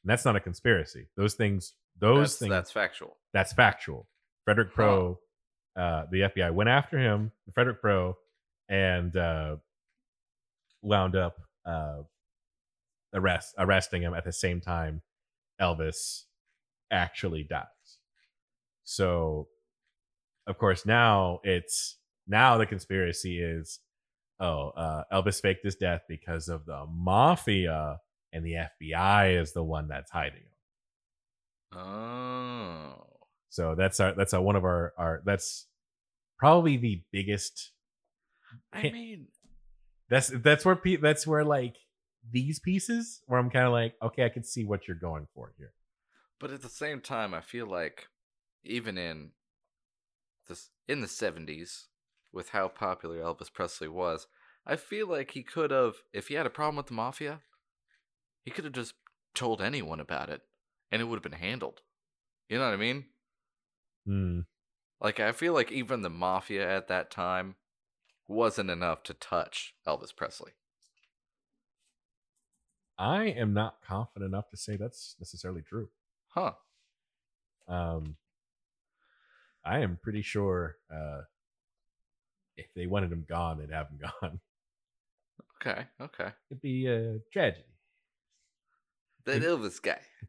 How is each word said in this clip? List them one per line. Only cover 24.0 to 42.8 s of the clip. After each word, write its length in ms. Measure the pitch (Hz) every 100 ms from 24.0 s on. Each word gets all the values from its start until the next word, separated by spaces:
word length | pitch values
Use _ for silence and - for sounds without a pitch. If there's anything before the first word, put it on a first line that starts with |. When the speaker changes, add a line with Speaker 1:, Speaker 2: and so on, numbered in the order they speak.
| _ _ _ _
Speaker 1:
oh, 300 | 90 76 71 -
uh, 280 | 82 76 -
Elvis 280 | 98 98 95
faked 240 | 98 92
his 100 | 101
death 280 | - 90 85 -
because 400 | 80 - 82 78
of 180 | 82 78
the 200 | 71 76
mafia, 1120 | 82 90 101 143 175 - 101 87 78 76 71 _ _ _
and 140 | 82 82
the 100 | 82
F 140 | 80 _
B 160 | 78
I 360 | 82 95 104 98
is 240 | 90 80
the 100 | 87
one 240 | 80 78 76
that's 240 | 69 71
hiding 320 | 85 69 67 50 _ _ _ _ _ _ _ _ _ _ _ _
him. 60 | 92
Speaker 2:
Oh. 1300 | 92 104 113 123 127 127 123 123 98 82 73 65 - _ _ _ _
Speaker 1:
So 260 | - 82
that's 240 | 80 95 -
our, 140 | 95
that's 220 | 95 98
our, 80 | 92
one 120 | 95
of 80 | 101
our, 320 | 90 87 85 -
our, 260 | 82 80
that's 420 | 92 98 - - - _ _ _ _ _ _ _
probably 380 | 143 175 165 135
the 260 | 117 92 -
biggest 640 | 98 98 101 - - - _ _ _ _ _ _ _ _ - _
Speaker 2:
I 100 | -
Speaker 1:
hit. 100 | 147
Speaker 2:
mean, 360 | 233 233 202 131 _ _ - - - _ _ _
Speaker 1:
That's, 200 | 123 -
that's 360 | 127 131 147
where 120 | 180 185
pe-, 200 | 185 165
that's 300 | 151 151 160
where, 180 | 151
like, 340 | 151 143 123 - _ _ _ _ 117
these 300 | 123 135 156
pieces 640 | 180 185